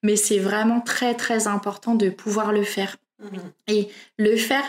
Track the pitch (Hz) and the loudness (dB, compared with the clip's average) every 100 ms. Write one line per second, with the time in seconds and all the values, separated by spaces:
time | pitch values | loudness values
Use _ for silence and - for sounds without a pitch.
0 | 214 208 - 208 196 208 226 233 240 - | 0 2 2 2 2 2 2 0 -2 -2
1 | 247 240 - 226 208 202 202 202 - 226 | -2 -2 -2 0 0 -2 -4 -6 0 2
2 | 196 190 214 208 208 208 202 - 196 - | 2 -2 -4 -2 0 0 0 -2 -6 -8
3 | _ _ 208 190 180 - - 214 202 - | _ _ -16 -14 -14 -10 -2 0 0 -8
4 | - - 214 226 226 269 | -10 0 2 2 2 0